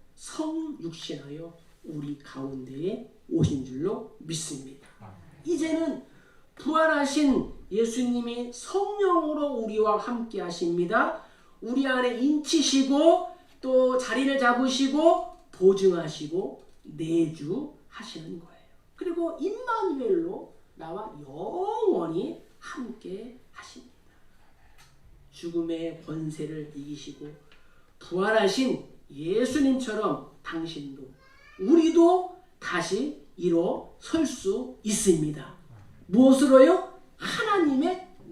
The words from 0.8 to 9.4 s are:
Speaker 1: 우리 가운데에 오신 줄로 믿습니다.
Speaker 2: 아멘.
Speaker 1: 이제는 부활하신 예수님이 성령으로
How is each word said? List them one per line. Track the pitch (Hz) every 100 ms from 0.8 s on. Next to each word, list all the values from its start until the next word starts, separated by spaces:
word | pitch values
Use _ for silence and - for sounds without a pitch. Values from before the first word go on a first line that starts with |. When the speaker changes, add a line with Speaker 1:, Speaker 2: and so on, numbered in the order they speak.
| 165 - - 139 139 151 170 - - _ -
Speaker 1:
우리 | 151 143 143
가운데에 | - 135 135 131 127 135 180 233 - _ -
오신 | 165 156 139
줄로 | 127 131 180 233 - -
믿습니다. | 156 160 - 139 135 - - -
Speaker 2:
아멘. | 107 - - - 302
Speaker 1:
이제는 | 311 320 320 320 - - - - - _ -
부활하신 | - 311 320 294 269 302 285 233 - - -
예수님이 | 196 226 262 247 240 233 240 240
성령으로 | - - 381 403 415 381 339 302 302